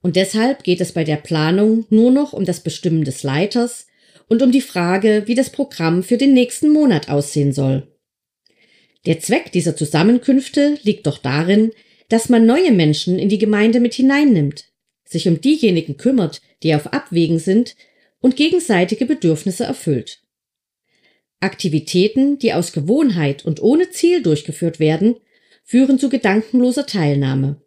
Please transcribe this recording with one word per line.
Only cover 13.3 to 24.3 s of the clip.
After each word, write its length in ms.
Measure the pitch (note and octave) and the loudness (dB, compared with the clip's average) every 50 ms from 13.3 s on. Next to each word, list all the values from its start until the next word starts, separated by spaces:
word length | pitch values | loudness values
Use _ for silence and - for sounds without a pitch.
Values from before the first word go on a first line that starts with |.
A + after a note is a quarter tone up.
die 80 | G#3+ F#3+ | 0 0
Gemeinde 420 | A#3 G#3+ G#3 G#3 G#3 A#3 A3+ B3 | 0 0 2 2 2 2 2 2
mit 140 | A#3+ A#3 - | 0 0 0
hineinnimmt, 720 | - B3+ C4 C#4 C#4+ D4+ C#4+ A3+ E3+ C#3+ C#3 D3 - - _ _ _ _ _ _ _ _ | 0 0 2 2 2 2 4 2 2 0 -2 -4 -10 -20 _ _ _ _ _ _ _ _
sich 200 | _ - E3 - | _ -8 -4 0
um 140 | - E3+ D#3+ | 0 -2 0
diejenigen 560 | - C4+ D#4 D4 - G#3+ F3+ E3 D#3+ - C#3 | 0 0 0 2 2 0 0 0 -2 -4 -12
kümmert, 460 | - - B3 C4+ B3 F3+ D3 - - _ _ _ _ | -4 -2 0 0 0 0 -2 -6 -12 _ _ _ _
die 120 | - D#3+ D#3 | -2 0 0
auf 180 | D3 D3 - | 0 -2 -4
Abwägen 460 | - C#4+ - - F3 E3+ E3+ D#3 E3+ E3 | -8 -8 -8 -4 -2 0 0 2 0 -2
sind, 380 | D#3 G3 F#3+ A3 A#3+ - - _ _ _ _ _ _ _ _ _ | 0 0 0 0 0 -2 -8 _ _ _ _ _ _ _ _ _
und 140 | - C4 B3+ | 0 0 2
gegenseitige 680 | - D4 D#4+ F4 F4+ - - G#3+ F3 F3+ F3+ A3 - C4 | 2 0 2 2 -2 0 0 0 0 2 0 -2 -4 -2
Bedürfnisse 580 | A#3 D4+ - - E3 D#3+ D3+ - G3 F3 - A#3+ | -4 -2 -2 0 0 0 0 -4 -6 -6 -4 -6
erfüllt. 560 | - C4 - - E3+ C#3+ A#2+ - - - _ _ _ _ _ _ _ _ _ _ _ _ _ _ _ _ _ _ _ _ _ _ _ _ _ | -6 -6 -6 -4 -4 -4 -4 -4 -10 -20 _ _ _ _ _ _ _ _ _ _ _ _ _ _ _ _ _ _ _ _ _ _ _ _ _
Aktivitäten, 1000 | F#3+ F#3+ - - - F3+ D3 D#3+ D#3 - - F3+ F#3 G#3 G#3+ C4 C4+ C#4+ C#4+ C#4 | -6 -6 -6 -4 -6 -2 -2 -2 -4 -2 0 0 0 2 2 0 0 0 0 -2
die 140 | - A3 | -2 -2
aus 200 | - E3+ E3+ - | -2 -2 -4 -4
Gewohnheit 760 | - D#3+ C#3 E3 A#3 D4 D#4+ C4 F#3+ F3 D3+ C#3 C#3 C#3 - | -6 -6 -2 0 0 0 2 0 0 0 -2 -2 -2 -4 -6
und 160 | - D3+ - | -6 -6 0
ohne 260 | - G#3 C#4 D#4+ F4+ F4 | 0 2 2 2 0 -2
Ziel 340 | - - - E4+ F4+ F4 | -4 0 0 2 2 2
durchgeführt 560 | A#3+ E3+ | 2 0